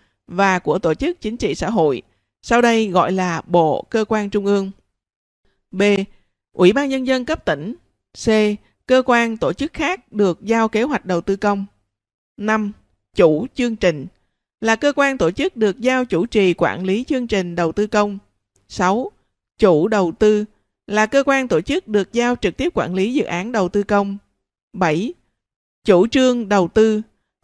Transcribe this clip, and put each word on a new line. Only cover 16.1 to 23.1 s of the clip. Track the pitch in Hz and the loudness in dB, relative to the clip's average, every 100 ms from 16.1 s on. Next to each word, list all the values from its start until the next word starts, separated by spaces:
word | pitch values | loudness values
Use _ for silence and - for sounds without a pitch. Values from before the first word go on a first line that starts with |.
| 165 233 | -2 0
trì | 220 185 | 2 2
quản | 170 147 101 | 2 -2 -2
lý | 185 208 | -4 -4
chương | 262 269 240 | -2 -4 -2
trình | 202 175 | -4 -4
đầu | 170 165 | -4 -2
tư | 208 208 | -2 -2
công. | 208 208 196 - _ _ _ _ | 0 -2 -6 -16 _ _ _ _
Sáu, | - 185 214 392 - _ _ _ _ | -2 0 0 -4 -12 _ _ _ _
chủ | 202 156 185 | 4 4 2
đầu | 214 175 - | 0 0 2
tư | 214 208 214 _ _ _ - | 2 2 -2 _ _ _ -4
là | 208 214 | 0 2
cơ | 277 277 | 2 2
quan, | 269 254 | 0 0
tổ | 165 | -2
chức | 240 320 - | 0 -6 -2
được | 208 180 | -2 -2
giao | 233 240 240 | -2 -2 -2
trực | 190 - | -4 -2
tiếp | 311 | -2
quản | - 135 | -2 -2
lý | 185 208 | -2 -2